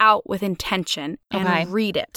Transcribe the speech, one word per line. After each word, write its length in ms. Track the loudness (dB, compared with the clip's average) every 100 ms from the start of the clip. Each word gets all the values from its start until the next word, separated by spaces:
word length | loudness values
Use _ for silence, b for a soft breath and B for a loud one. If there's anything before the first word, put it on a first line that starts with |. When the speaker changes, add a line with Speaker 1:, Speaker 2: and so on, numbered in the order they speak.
Speaker 1:
out 280 | 4 4 2
with 140 | -4
intention 720 | -2 -4 -2 -2 -2 -6 -6 -10 _
and 160 | -2 0
Speaker 2:
Okay. 160 | 0 0
Speaker 1:
read 300 | 0 0 -2
it. 140 | -4